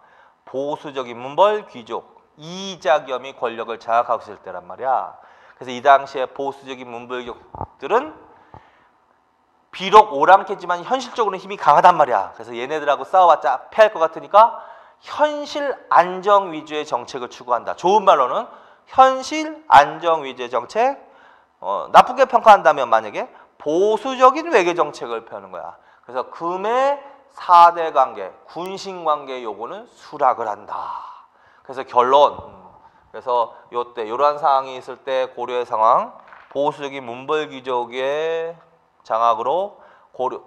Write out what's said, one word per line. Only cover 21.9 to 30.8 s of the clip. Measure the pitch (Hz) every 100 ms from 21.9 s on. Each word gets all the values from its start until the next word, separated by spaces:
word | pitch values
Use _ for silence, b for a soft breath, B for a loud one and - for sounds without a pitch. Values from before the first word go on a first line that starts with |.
나쁘게 | 104 190 247
평가한다면 | 254 233 220 196 165 147 123
만약에 | 113 107 139 247 - b _
보수적인 | - 160 208 214 269 254 262 277 330
외교 | 208 175
정책을 | 170 151 - 123 113 110
펴는 | 110 98
거야. | 90 82 - b b
그래서 | - 123 117
금의 | - 165 180 202 247 269 285 - - _
사 | - - 175 170
대 | 170 165
관계, | 147 127 110 95 - -
군신 | - 180 190 190 180
관계 | 160 147 139 127
요구는 | 117 101 117 185 240
수락을 | _ - 147 139 117 113
한다. | 101 104 -